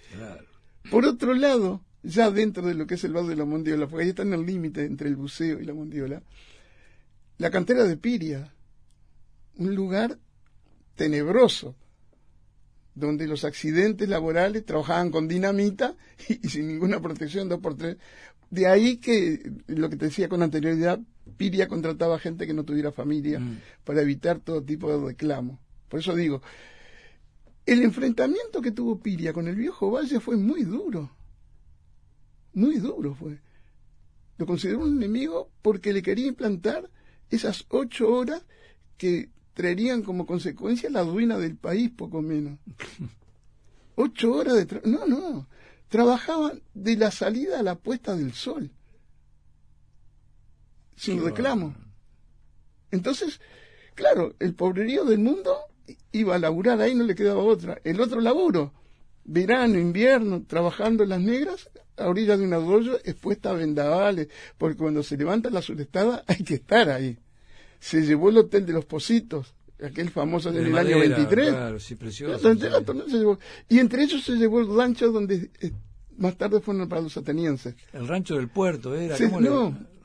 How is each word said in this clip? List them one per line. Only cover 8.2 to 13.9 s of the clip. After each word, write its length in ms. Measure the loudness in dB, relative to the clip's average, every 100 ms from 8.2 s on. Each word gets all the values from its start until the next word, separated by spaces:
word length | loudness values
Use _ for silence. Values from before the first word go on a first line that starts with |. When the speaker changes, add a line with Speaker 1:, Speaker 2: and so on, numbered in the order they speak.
| -4 -8 -10 -18 -20 -20 -20 _ -20 -20 -20 -20 -20 -6
Speaker 2:
un 160 | -2 -2
lugar 420 | 0 0 -2 -4 _ _ _ -20 _ -20 _ -4
tenebroso, 800 | 0 0 2 6 6 4 -8 -16 -20 _ _ _ _ _ _ _ -20 _ _ -6
donde 320 | -4 -2 -2
los 160 | -4
accidentes 640 | -4 -4 -2 2 2